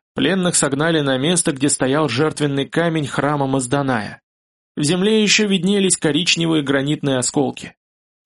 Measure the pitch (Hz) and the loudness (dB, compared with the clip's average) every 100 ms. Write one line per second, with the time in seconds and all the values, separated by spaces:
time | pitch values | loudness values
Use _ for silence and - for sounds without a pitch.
0 | _ - 135 190 180 170 151 135 160 160 | _ -2 0 2 0 0 0 0 0 0
1 | 139 127 147 180 170 139 143 - 131 143 | 0 0 0 0 0 0 -2 0 0 2
2 | 151 117 156 151 147 139 139 - 170 160 | 0 0 -2 0 -2 -2 -2 0 0 0
3 | 139 - 139 147 135 135 123 143 135 120 | -2 -2 -2 0 0 0 0 -2 0 -2
4 | 101 - _ _ _ _ _ - 147 180 | -4 -12 _ _ _ _ _ -4 -2 2
5 | 202 220 208 - 208 190 175 202 190 - | 2 2 2 2 2 2 2 2 2 2
6 | 160 147 180 - 165 160 139 139 139 151 | 0 0 0 0 2 0 0 0 0 -2
7 | 143 131 123 - 127 - - - _ _ | 0 0 0 -2 -2 -4 -14 -18 _ _
8 | _ _ | _ _